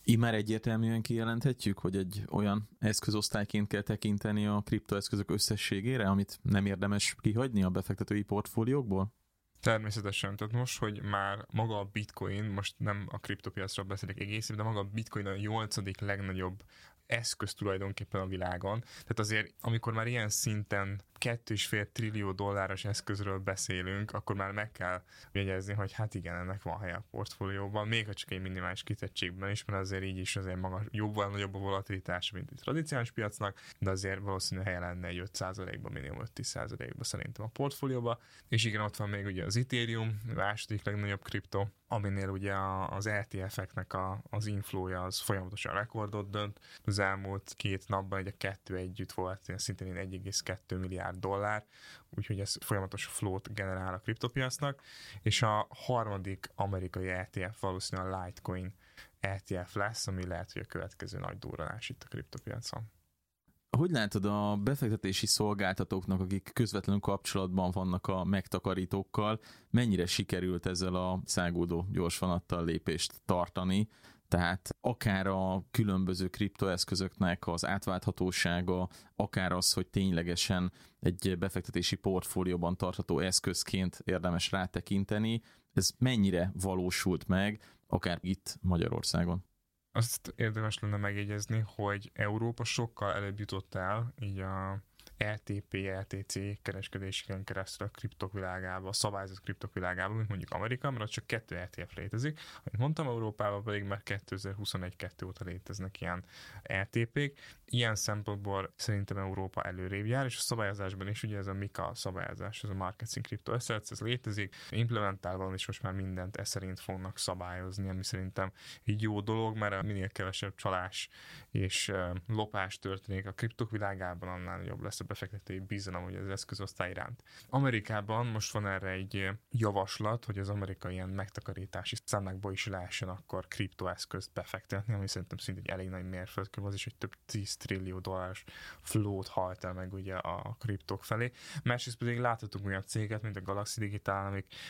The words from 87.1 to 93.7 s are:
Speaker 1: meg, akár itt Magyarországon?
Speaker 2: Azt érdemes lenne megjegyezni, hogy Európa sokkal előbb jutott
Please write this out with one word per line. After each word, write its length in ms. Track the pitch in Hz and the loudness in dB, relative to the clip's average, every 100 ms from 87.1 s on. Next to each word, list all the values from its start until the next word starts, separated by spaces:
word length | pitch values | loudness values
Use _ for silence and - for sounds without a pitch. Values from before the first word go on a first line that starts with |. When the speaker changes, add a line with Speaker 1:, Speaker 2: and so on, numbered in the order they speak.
| 90 - | 2 4
Speaker 1:
meg, 360 | 92 101 107 - - - | 4 4 0 -8 -20 0
akár 320 | 90 90 85 | 2 2 0
itt 380 | 90 95 - - | 0 0 -2 -2
Magyarországon? 840 | 92 87 80 80 78 87 87 87 - _ _ _ _ - | 4 4 4 2 2 2 4 2 -4 _ _ _ _ 2
Speaker 2:
Azt 360 | 117 - - - | 2 0 -6 -2
érdemes 420 | 113 110 110 - | 0 2 0 0
lenne 180 | 104 104 | 0 0
megjegyezni, 680 | 101 101 101 104 104 110 107 | 0 0 -2 -2 0 0 0
hogy 440 | - 101 101 104 | 0 0 0 -2
Európa 500 | - 107 107 117 117 | -2 0 2 0 0
sokkal 480 | 113 - 117 - 101 | -2 0 -2 0 0
előbb 260 | 92 101 101 | 2 0 -2
jutott 360 | 104 98 - | -4 -4 -4